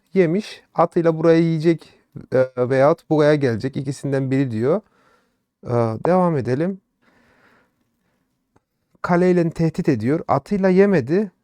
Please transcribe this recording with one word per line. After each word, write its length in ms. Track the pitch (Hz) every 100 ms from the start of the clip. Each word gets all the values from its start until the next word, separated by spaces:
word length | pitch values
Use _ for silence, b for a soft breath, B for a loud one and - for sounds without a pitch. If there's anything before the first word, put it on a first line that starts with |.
| _
Yemiş. 480 | 190 170 180 - - _
Atıyla 440 | - 170 175 165 160
buraya 200 | 165 165
yiyecek, 640 | 170 160 160 160 - _ _ - -
e, 140 | 127 131 -
veyahut 540 | 123 135 143 165 -
buraya 240 | 156 147
gelecek. 420 | 151 135 113 131 135
İkisinden 540 | 135 139 143 135 131
biri 200 | 135 135
diyor. 300 | 110 123 190 - _ _ _ _ _ _ _
E, 60 | - 120 113 110 -
devam 300 | 185 180 151
edelim. 440 | 110 131 175 190 _ _ b b b b b b b b _ _ _ _ _ _ _ _ _ _ _ _
Kaleyle 480 | - 175 180 180 170
tehdit 380 | - 165 - 175
ediyor. 320 | 120 110 160 -
Atıyla 400 | 135 - 202 190
yemedi. 640 | 185 202 180 120 180 208 _